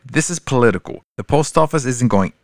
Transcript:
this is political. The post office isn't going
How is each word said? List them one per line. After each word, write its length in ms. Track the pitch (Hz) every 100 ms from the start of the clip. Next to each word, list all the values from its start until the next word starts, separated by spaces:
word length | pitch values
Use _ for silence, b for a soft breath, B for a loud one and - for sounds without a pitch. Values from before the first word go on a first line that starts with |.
| -
this 240 | 139 160
is 100 | 170
political. 640 | - 131 120 95 - - _ -
The 60 |
post 340 | 104 143 147 -
office 280 | 156 160 131
isn't 300 | 123 123 104
going 180 | 95 -